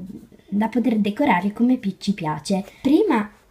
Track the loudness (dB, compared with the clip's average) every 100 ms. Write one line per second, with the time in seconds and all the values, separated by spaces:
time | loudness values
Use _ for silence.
0 | -6 -16 -20 -20 -6 -2 0 0 0 2
1 | 0 0 2 2 0 0 2 2 -2 -6
2 | -4 -4 -4 -6 -4 -4 -4 -4 2 4
3 | 4 0 -2 -10 _